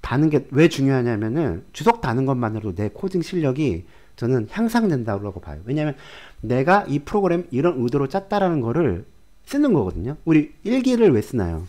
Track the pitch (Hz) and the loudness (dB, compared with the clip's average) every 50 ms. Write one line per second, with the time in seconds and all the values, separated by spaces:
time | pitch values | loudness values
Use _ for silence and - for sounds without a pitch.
0 | - - 117 127 151 160 151 143 - - - 131 160 165 160 - 135 135 135 131 | -6 -2 0 2 2 4 2 2 0 0 2 4 4 4 4 2 0 2 2 2
1 | 120 120 117 104 107 110 120 160 165 123 82 - - - - - 151 220 240 233 | 2 0 0 0 -2 -2 -2 -2 -2 -2 -2 -6 -8 -14 -12 -2 2 2 2 2
2 | - 139 117 123 135 135 139 123 120 110 107 110 104 107 90 85 104 104 - - | 0 -2 0 0 0 0 0 0 -2 -2 -4 -4 -6 -6 -4 -4 -4 -4 -4 -6
3 | - 190 - 180 160 - - 180 156 139 127 147 156 135 90 82 87 - - - | -8 -4 -2 -4 -4 -2 -4 -2 0 0 0 0 0 -2 -2 -4 -6 -12 -20 -20
4 | - - - - 120 117 131 127 107 - - - 226 226 226 240 226 202 160 131 | -20 -20 -12 -6 -2 0 0 0 0 -4 -4 -2 -2 0 0 2 2 2 0 0
5 | 113 110 104 101 101 101 92 87 - - 73 76 90 107 135 151 151 151 139 - | -2 -4 -4 -4 -4 -8 -10 -10 -12 -12 -14 -12 -8 -6 -4 -2 -2 -4 -4 -8
6 | - - - - - - - - - 110 123 123 135 151 185 202 202 - 139 147 | -14 -20 -20 -20 -20 -20 -18 -12 -4 -2 0 0 4 4 4 2 2 0 -4 -4
7 | 147 - - 208 196 180 170 175 180 - - 120 143 175 170 131 120 120 120 143 | -4 -2 -2 0 0 2 0 -2 -2 -4 -4 0 0 0 0 0 -2 0 0 0
8 | 143 139 - 190 196 - 214 208 196 180 170 151 120 113 120 156 175 131 90 85 | -2 0 -4 -6 -4 -2 0 0 2 2 0 0 -2 0 0 0 0 0 0 -4
9 | - - - - - - - - - - - 285 294 285 214 147 104 92 87 85 | -6 -14 -20 -20 -20 -20 -20 -20 -16 -6 0 0 2 4 4 2 2 0 -2 -6
10 | 90 120 147 - - - 165 156 147 - - - - 196 240 269 247 254 254 233 | -6 -6 -8 -6 0 2 4 4 2 2 -6 -10 -4 0 0 2 2 2 2 4
11 | 233 196 135 107 104 - - 123 95 85 85 80 92 | 4 6 4 4 0 0 -2 -2 -2 -2 -2 -4 -8